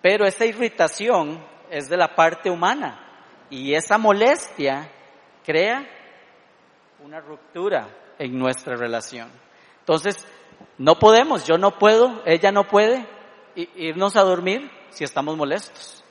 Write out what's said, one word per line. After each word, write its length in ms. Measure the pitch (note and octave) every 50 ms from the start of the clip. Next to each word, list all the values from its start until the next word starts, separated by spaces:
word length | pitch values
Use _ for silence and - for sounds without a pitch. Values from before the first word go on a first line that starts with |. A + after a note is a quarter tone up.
Pero 240 | - F3+ G3 G#3+ G#3
esa 200 | G3 F#3+ - A3+
irritación 960 | A#3 G#3+ G#3+ B3 A3+ - - F3 D#3 - - G3+ A#3 A#3+ F3+ D#3+ D3 D#3 E3+ D3+ - - - - -
es 180 | F3 D3 C#3+ C3
de 80 | E3
la 180 | F3+ F3 D#3 -
parte 360 | - E3 E3 E3 - - G3
humana 500 | F3+ E3+ F3 F#3+ B3 D4 C4 D3 A2+ - - - - _ - _ - _ _ _
y 240 | C#3+ B2+ C3 C#3 C#3+
esa 240 | D#3 E3 - G#3 G#3+
molestia 880 | A3 G#3+ G3+ G3+ A3 B3 D4 E4 - - - - C#3+ C3+ C3+ C#3 D3+ D3+ - - - _ _ _ _ _ _ _ _
crea 440 | - D3+ D#3 F3+ G#3+ A#3+ C4+ C#4+ - - - - - - - _ _ _ _ _ _ _ _ _ _ _ _ _ _ _ _ D3
una 180 | C#3+ D3+ D#3+
ruptura 680 | - E3 D3+ C#3+ _ _ _ E3+ F3+ G#3 F#3+ C3+ G#2+ G2 - - - - - _
en 200 | D3 B2+ B2+ B2+
nuestra 380 | B2+ C3 B2+ - - - B2+
relación. 520 | A#2+ A#2+ A#2 A#2 A#2 A2 - - A#2+ A2+ A#2+ B2+ - _ _ _ _ _ _ _ _
Entonces, 460 | _ - D#3+ D#3+ E3 G3+ G3 - - - - - - _ - _ - _ _ _
no 200 | C3 D3 E3 -
podemos, 480 | - G#3+ A3 A3+ C4 D#4+ C#4 F#3+ -
yo 120 | - E3 E3+
no 200 | F#3+ G3+ G3 -
puedo, 440 | G3+ G#3+ A3 A3 A#3+ B3+ A#3+ G#3+ -
ella 280 | - E3 E3+ F#3+ G3 G3+
no 140 | G3+ G3+
puede 400 | - - G3+ G#3 A3 B3 C4 A#3 - - - - - - - - _ _
i-, 140 | F3+ E3+ F3 _
irnos 400 | F#3 E3 D#3+ D#3 F3 F#3+ G3+ G3
a 60 | A3 G3
dormir 480 | F#3+ F3+ E3+ F3 F#3 G3 B3 C#4+ C#4 - - - -
si 140 | - - D#3
estamos 320 | C3+ - D3 C#3 D3+ D#3+
molestos. 680 | D#3+ D3 C#3 D3+ G3+ G#3 - - - - - - - _ _